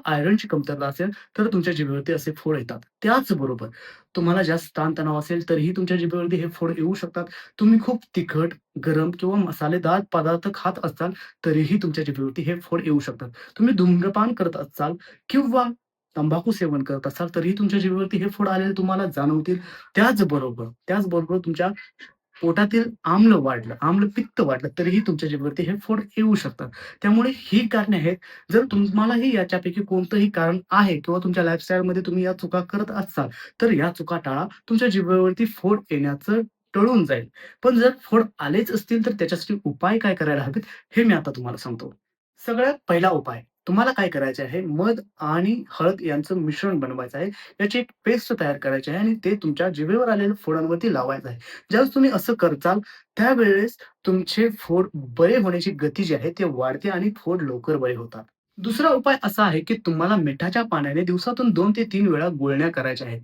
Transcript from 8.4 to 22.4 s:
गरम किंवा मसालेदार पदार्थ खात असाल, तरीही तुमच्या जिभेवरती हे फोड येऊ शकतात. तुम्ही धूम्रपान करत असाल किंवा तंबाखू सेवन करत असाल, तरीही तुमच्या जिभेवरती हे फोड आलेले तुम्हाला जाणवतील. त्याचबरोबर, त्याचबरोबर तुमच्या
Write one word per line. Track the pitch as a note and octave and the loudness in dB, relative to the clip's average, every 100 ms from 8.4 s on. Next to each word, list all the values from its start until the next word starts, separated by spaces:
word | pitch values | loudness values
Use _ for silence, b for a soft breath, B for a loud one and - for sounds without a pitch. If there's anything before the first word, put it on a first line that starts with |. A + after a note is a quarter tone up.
| E3+ - _ D3 | -2 -4 _ -6
गरम | D#3 D#3 E3 | 0 0 0
किंवा | F3 F#3 | -2 -2
मसालेदार | G3+ F3 - D3+ F3 E3 F#3+ G3+ | 0 0 -2 -2 0 0 0 0
पदार्थ | E3+ D#3 E3+ G3+ | 0 0 -2 -4
खात | - F#3 F3+ | -4 -6 -4
असाल, | E3+ - F3 F#3 B _ | -6 -6 -6 -8 B _
तरीही | E3 D#3 D#3 G3+ | 0 2 2 0
तुमच्या | E3+ D3+ | 0 -4
जिभेवरती | D3 C3+ C3+ D3 | -4 -4 -4 -4
हे | D3+ F3 | -4 -6
फोड | - E3+ | -4 -2
येऊ | D#3+ D3 | 0 0
शकतात. | - A#2+ B2 B B - | -2 -8 -12 B B 2
तुम्ही | A#3 | 2
धूम्रपान | G3+ F3+ F3 G3 G#3 A3+ | 4 4 4 2 2 0
करत | A#3+ F3 | 0 -4
असाल | - D3 - D3+ F3 B B - | -4 -10 -6 -4 -6 B B -2
किंवा | C4+ C#4 B3 A#3+ A#3+ _ _ _ | 0 2 2 0 -4 _ _ _
तंबाखू | D#3 D3+ E3 A3+ | -2 0 0 0
सेवन | G#3 E3 C#3+ | 0 0 -2
करत | C3+ C#3 C#3 | -4 -6 -6
असाल, | - E3+ | -6 -6
तरीही | E3+ E3+ G#3 | -2 -2 0
तुमच्या | G3+ G3 | 2 2
जिभेवरती | F#3 F#3 F#3+ F#3 | 0 0 -2 -2
हे | G3+ | -2
फोड | G#3 G3 | 0 0
आलेले | F#3+ G3 F#3+ | 0 0 0
तुम्हाला | F#3 F#3+ | 0 0
जाणवतील. | F#3 C#3 C#3+ D#3 D#3+ F3+ B B B | -2 0 0 2 0 -2 B B B
त्याचबरोबर, | G3+ A3+ G#3+ E3+ C#3+ B2+ A#2+ A#2 - - | 2 4 4 2 0 -4 -8 -12 -10 -4
त्याचबरोबर | G3+ F#3+ E3+ D#3+ F3+ | -2 0 -2 0 -2
तुमच्या | E3+ D#3+ F#3 G3+ B B B _ _ - | -2 -2 -2 -4 B B B _ _ -4